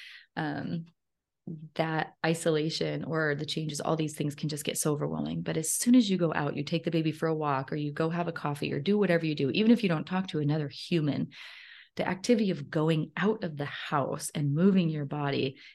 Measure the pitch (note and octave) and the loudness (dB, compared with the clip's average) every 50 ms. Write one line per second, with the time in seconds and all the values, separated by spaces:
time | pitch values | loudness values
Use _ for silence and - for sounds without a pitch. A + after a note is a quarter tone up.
0 | - - - - - _ - - D#3+ D3 D3 D#3+ D#3 - E3+ E3+ E3 - _ _ | -18 -20 -20 -20 -20 _ -8 -6 -6 -4 -4 -6 -6 -6 -6 -6 -8 -10 _ _
1 | _ _ _ _ _ _ _ _ - - E3 D#3 D#3+ D#3 - - D#3+ D#3+ D#3+ D#3+ | _ _ _ _ _ _ _ _ -14 -14 -12 -12 -14 -8 -4 -2 -2 0 0 -2
2 | - - - _ - E3 E3+ E3 - E3 D#3+ D3+ D3+ D#3+ D#3 - E3 D#3 D3 D3 | -2 -4 -4 _ 0 0 0 2 2 2 2 2 0 0 -2 -2 -2 -2 -2 -4
3 | - - D#3+ D#3 D#3 D3+ C#3+ C#3+ D#3 D3 - D#3+ D#3 D3+ D3 D3 - - E3 D#3 | -4 -2 -2 0 0 0 0 -2 -4 -6 -4 -4 -4 -4 -4 -4 -2 0 0 0
4 | D#3 D3 - - D3 D3 C#3+ - - D3+ D#3 C#3+ - - - - - D#3 D3+ D3 | 0 -2 -4 -4 -4 -4 -4 -4 -4 -4 -4 -4 -4 -4 -2 0 0 0 0 0
5 | D3 D#3 D#3 D#3 D3+ D3+ E3 E3+ E3 E3 D#3+ D#3+ D#3+ - - - - A#3+ B3 B3+ | -2 -4 -4 -4 -4 -4 -4 -4 -4 -4 -4 -4 -2 -2 -2 0 4 6 6 8
6 | A3+ G3 F#3+ F3 F3 D#3 D#3+ D#3+ D3 C#3+ - - D3 - E3+ E3 E3 F3 E3 E3+ | 6 6 4 2 2 0 0 0 -2 -2 -2 -4 -4 -2 -2 -2 0 0 0 0
7 | D#3+ D#3+ D3+ - - D#3+ D#3+ D#3 D3+ D3 C#3 C3 C3+ - D#3 D3+ D3 D3 D3 - | 0 0 -2 -2 -2 -2 0 0 0 0 0 -2 -2 -4 -4 -4 -4 -4 -2 -2
8 | D#3+ D#3+ E3+ E3+ E3+ E3 E3 - - D3 D3 D3 - - - C#3+ C#3+ G3 G#3 G#3 | -2 0 0 -2 -2 -4 -4 -4 -4 -4 -4 -2 -4 -4 -4 -2 0 2 2 4
9 | G3+ F3+ E3+ E3 E3 D#3 D3+ - C#3+ C3 - F3+ G#3+ A3+ A#3+ - - F3+ E3 D#3 | 4 4 4 4 2 0 0 0 0 2 2 4 6 6 6 6 4 2 2 0
10 | D3 - F#3 F#3 F#3+ F#3+ - D3+ D3+ D3 D3+ D#3+ D3 C#3 - - - - F3 E3 | -2 -2 -2 -2 -2 -2 -2 0 2 2 2 0 0 -4 -6 -10 -4 0 2 2
11 | D3 C#3 - C3+ - - - - - - - - - - - - - _ - - | 2 2 0 0 -2 -4 -6 -12 -18 -18 -18 -20 -20 -20 -20 -20 -20 _ -6 -4
12 | - - F#3 F#3+ - - B3 G#3+ A3+ F#3+ E3+ C#3+ C#3+ - - D#3+ D3+ D#3+ E3 D#3 | -2 -2 -2 0 2 4 4 4 4 2 0 -2 -4 -4 0 2 2 2 2 2
13 | D3 - - E3 F3 G3+ A3 - G3 E3+ D3+ C#3+ C#3+ C#3+ - - - - D#3+ C#3+ | 0 -2 -2 0 0 0 0 0 -4 -6 -6 -6 -6 -6 -8 -10 -6 -2 0 0
14 | C3 - - D3+ - - - D#3 D3 C#3+ C#3+ D3+ F3 G3+ F#3+ F#3+ E3+ D#3+ D#3 D3+ | 0 0 -2 -6 -6 -6 -4 -2 0 2 4 6 6 6 6 6 4 2 0 -2
15 | C#3+ C#3 D3 D3 C#3+ C#3+ C#3 B2 A#2+ C3+ C#3 - - - - | -4 -4 -4 -2 -2 0 0 0 0 -2 -4 -6 -16 -20 -20